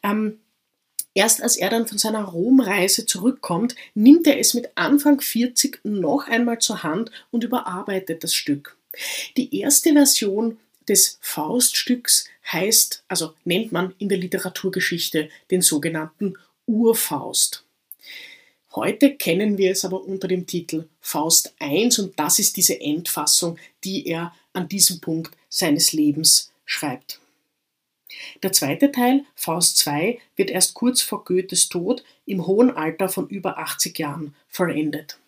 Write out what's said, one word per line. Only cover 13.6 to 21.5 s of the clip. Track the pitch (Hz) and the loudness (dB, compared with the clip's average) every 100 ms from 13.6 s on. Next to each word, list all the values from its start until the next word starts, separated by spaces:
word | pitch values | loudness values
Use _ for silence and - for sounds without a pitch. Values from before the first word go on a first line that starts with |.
| 220 | 0
man | 170 185 - | -2 -4 -6
in | 202 | -4
der | 190 | -2
Literaturgeschichte | 180 185 185 - 190 185 - 170 - 160 151 - _ | -2 -4 -6 -6 -4 -2 -2 -2 -2 -4 -4 -12 _
den | 185 | 2
sogenannten | 180 151 160 160 160 _ 202 185 _ _ - | 2 0 -2 -6 -8 _ -6 -6 _ _ -2
Urfaust. | 220 226 220 - 143 - - - - _ _ _ - - - - - _ _ _ | 2 4 2 -2 -6 -6 -2 -2 -4 _ _ _ -20 -20 -20 -20 -20 _ _ _
Heute | - 139 214 285 285 | -4 -4 4 2 4
kennen | - 170 214 202 | 0 0 0 2
wir | 185 | 2
es | 190 | 2
aber | 185 185 | -4 -6
unter | 190 190 185 | -6 -8 -2
dem | 180 175 | -4 -2
Titel | 175 - 156 160 _ | -8 -4 -8 -8 _
Faust | - 151 160 165 - | -6 -4 2 2 0